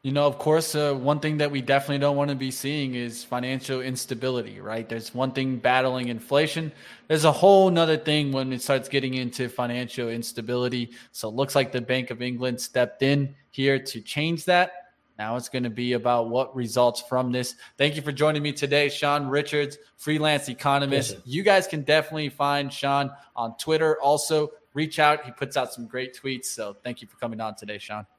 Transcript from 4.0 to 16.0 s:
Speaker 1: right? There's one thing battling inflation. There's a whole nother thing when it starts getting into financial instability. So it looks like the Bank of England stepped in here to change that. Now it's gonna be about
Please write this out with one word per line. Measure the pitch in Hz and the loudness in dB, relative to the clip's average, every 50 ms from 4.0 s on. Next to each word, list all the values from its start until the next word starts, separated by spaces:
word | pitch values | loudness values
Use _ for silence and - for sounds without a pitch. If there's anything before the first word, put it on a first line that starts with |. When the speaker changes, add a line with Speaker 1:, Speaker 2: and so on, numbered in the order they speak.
| - - 127 113 131 131 127 123 107 107 104 98 | -6 -6 -6 -4 -2 -2 -2 -2 -4 -6 -12 -12
Speaker 1:
right? | 95 104 110 117 113 | -10 -8 -8 -8 -6
There's | - 113 113 113 - - | -6 -8 -8 -8 -8 -4
one | 123 131 131 | -2 -2 -2
thing | 127 131 131 131 131 | 0 -2 -2 -2 -4
battling | 117 - 123 127 131 131 131 127 127 123 120 | 0 2 4 4 4 2 2 0 -2 -4 -6
inflation. | 120 113 117 - 139 143 160 156 - 165 160 151 - - - - - - _ | -6 -8 -4 2 2 2 2 2 -2 -6 -6 -8 -10 -14 -20 -20 -20 -20 _
There's | - 156 156 151 | 0 0 6 6
a | 160 | 4
whole | 143 - 180 196 196 190 190 190 | 6 8 8 8 10 10 8 6
nother | 175 165 165 160 156 | 6 4 4 4 2
thing | 151 - 156 151 151 147 139 135 | 0 2 0 2 2 2 0 -2
when | 135 131 131 | -2 -2 -4
it | 131 123 | -4 -6
starts | - - 139 131 - - | 0 0 0 0 0 -2
getting | - 139 131 127 127 | -2 -2 -2 0 -4
into | 127 127 120 123 - 127 | -4 -6 -6 -4 -4 -6
financial | 120 - - 123 120 120 123 123 120 - - 120 113 | -4 -2 -4 -4 -2 -2 -4 -6 -6 -6 -6 -4 -4
instability. | 113 117 117 - - 120 113 117 123 123 123 123 123 123 120 117 - - - _ _ | -4 -6 -8 -8 -10 -8 -6 -4 -2 0 0 0 -2 -4 -4 -6 -10 -20 -20 _ _
So | - - 107 | -10 -10 -6
it | 110 | -2
looks | 123 139 139 - | -2 -2 2 2
like | 143 131 135 | 2 2 2
the | - 127 | -2 -6
Bank | 113 113 127 131 123 - | -2 0 -2 -2 -2 -6
of | 123 113 | -8 -6
England | 123 123 123 120 127 127 120 123 | -6 -6 -4 -2 -2 -4 -2 -4
stepped | - - - 127 123 120 - - | -8 -2 0 0 0 0 0 0
in | 135 135 143 143 139 139 - _ _ _ | 2 2 2 2 0 -2 -6 _ _ _
here | - 135 135 139 139 135 | -6 0 2 2 2 2
to | 135 - - 113 | -2 -6 -12 -12
change | - - - 147 151 165 170 156 - | -12 -8 -4 -4 -2 -2 -4 -4 0
that. | 180 180 175 185 180 - - - _ _ _ _ _ _ | 4 4 4 4 2 -2 -16 -20 _ _ _ _ _ _
Now | - 107 113 120 | -10 -6 -4 -4
it's | 123 120 | -4 -6
gonna | - - 127 123 120 | -4 -4 -2 -2 -2
be | 107 120 123 123 123 | -4 -4 -2 0 0
about | 120 | 0